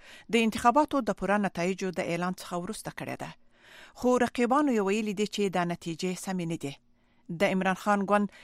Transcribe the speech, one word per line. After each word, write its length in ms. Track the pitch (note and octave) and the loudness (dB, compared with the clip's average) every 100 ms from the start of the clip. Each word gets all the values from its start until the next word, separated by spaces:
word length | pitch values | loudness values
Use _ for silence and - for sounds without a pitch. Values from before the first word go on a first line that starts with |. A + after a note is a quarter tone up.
| - - - | -20 -20 0
د 100 | A3+ A3+ | 2 2
انتخاباتو 560 | A#3 A#3+ C4+ D4+ C#4 G#3+ | 4 4 4 4 0 0
د 80 | F#3+ | -2
پوره 180 | F#3+ G#3 | 0 2
نتایجو 500 | G3 F3 F3+ F#3 F#3+ F#3 | 0 -2 -2 -2 -4 -4
د 100 | - | -4
اعلان 240 | E3+ F3+ F#3 | -2 -2 -4
څخه 220 | - F3 | -6 -6
وروسته 320 | F3+ A3 D#3+ - | -6 -8 -10 -10
کړې 180 | B2+ B2+ | -8 -8
ده. 80 | E3 - _ _ - - - - | -10 -14 _ _ -20 -20 -20 -2
خو 140 | B3 B3 | 2 4
رقیبانو 500 | A#3+ - A#3 C#4+ D4 | 2 2 2 2 4
یې 120 | A3 F#3+ | 2 2
ویلي 260 | G#3+ G#3+ F#3+ | 0 0 -2
دي 80 | G#3 | -2
چې 260 | - G3 F3+ | 0 0 0
دا 80 | F3 | -2
نتیجې 400 | F3 E3+ D#3+ F#3 F3+ | -4 -6 -4 -4 -4
سمې 220 | - F#3 E3 | -4 -4 -2
نه 60 | E3 | -4
دي. 100 | C#3 - _ _ _ _ - E3 | -6 -10 _ _ _ _ -12 0
د 120 | G3 | 2
عمران 260 | F#3 F#3+ F#3 | 2 0 0
خان 240 | G#3 G3+ G3 | 0 0 2
ګوند 240 | G3+ G3+ - | 2 2 -6